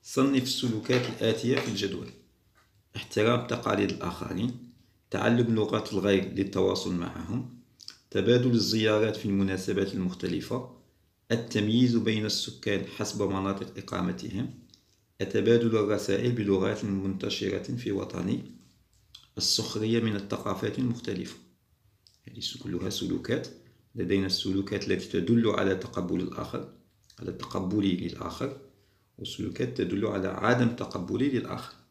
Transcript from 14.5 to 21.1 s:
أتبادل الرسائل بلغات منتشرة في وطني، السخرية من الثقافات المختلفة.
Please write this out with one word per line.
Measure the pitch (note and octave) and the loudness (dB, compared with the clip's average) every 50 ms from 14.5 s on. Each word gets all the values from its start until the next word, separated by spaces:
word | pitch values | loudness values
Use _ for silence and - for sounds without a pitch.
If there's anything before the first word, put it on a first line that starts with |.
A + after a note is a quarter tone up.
| - - - _ - _ _ _ _ _ _ _ _ _ | -6 -12 -20 _ -20 _ _ _ _ _ _ _ _ _
أتبادل | F#2+ - - G#2+ G2 A2 A#2 A#2 A#2 A2+ A2 A2 | -6 0 0 2 6 6 6 6 6 4 4 4
الرسائل | G#2 G2+ G#2+ G2 - - G2 - A#2 B2 | 4 4 2 0 2 0 0 2 2 0
بلغات | A#2+ A#2 G#2 G2+ G2 F#2+ F#2+ G#2+ G#2+ G2+ - | 0 0 2 4 4 4 4 0 0 -2 -2
منتشرة | G2+ G2 F#2+ F#2+ G2 G2 F#2+ - G#2 - - A2 G2 F#2+ G2 - - B2+ | -2 -2 0 -2 -2 -4 -2 -4 -4 -4 -2 -2 -2 -2 -2 -4 -4 -6
في | B2 - A#2 | -4 -2 -2
وطني، | G2+ F#2+ G2 - - F2+ F2 F#2 - - - - - - - _ _ _ _ _ _ _ _ _ _ - - _ _ - | -2 -2 -4 -4 -6 -4 -2 0 -2 -2 -4 -10 -16 -20 -20 _ _ _ _ _ _ _ _ _ _ -20 -20 _ _ -4
السخرية | G#2 - - - A2+ - - A#2 G#2+ A2 A2+ A#2 | 0 0 2 0 0 -2 -4 -2 0 2 2 2
من | A2+ A2 G#2 | 2 2 -2
الثقافات | G2+ G2 - - - - - - - - G#2+ G#2+ B2+ | -2 -4 -4 -6 -4 -2 -4 -4 -2 -2 -4 -2 0
المختلفة. | C3 A#2+ A#2 - - - | 0 0 0 -2 -4 -6